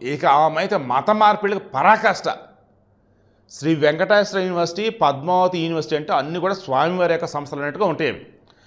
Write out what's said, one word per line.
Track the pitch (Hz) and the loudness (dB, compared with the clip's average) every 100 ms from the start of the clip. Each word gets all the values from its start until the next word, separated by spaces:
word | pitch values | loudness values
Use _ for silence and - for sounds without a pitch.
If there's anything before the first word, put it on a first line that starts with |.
ఇక | 123 143 165 | -8 -2 2
ఆమె | 139 156 156 | 4 4 0
అయితే | 190 190 | -2 -4
మత | 127 131 214 | -2 -2 0
మార్పిడికి | 214 208 208 202 196 - | 4 4 2 -2 -4 -4
పరాకాష్ట. | 131 180 214 214 - 165 - - _ _ _ _ _ _ _ _ _ _ | 2 4 4 2 0 -4 -8 -12 _ _ _ _ _ _ _ _ _ _
శ్రీ | - 151 | -6 -2
వెంకటేశ్వర | 156 147 160 190 208 196 196 | 2 2 2 2 2 2 -2
యూనివర్సిటీ, | 185 170 170 175 220 | -2 -2 -2 -2 -4
పద్మావతి | 220 143 135 160 180 185 180 | 0 0 0 0 2 2 0
యూనివర్సిటీ | 165 165 156 151 | -2 -4 -4 -4
అంటే | 151 | -2
అన్నీ | 165 143 170 | -2 -2 -4
కూడా | 185 | -4
స్వామివారి | 190 143 131 165 185 170 | -4 -2 0 0 0 0
యొక్క | 165 - | 0 -4
సంస్థలు | 147 139 143 | -8 -8 -8
అన్నట్టుగా | 143 143 | -6 -2
ఉంటాయి. | 196 147 143 85 - - _ _ | -2 0 -2 -4 -12 -20 _ _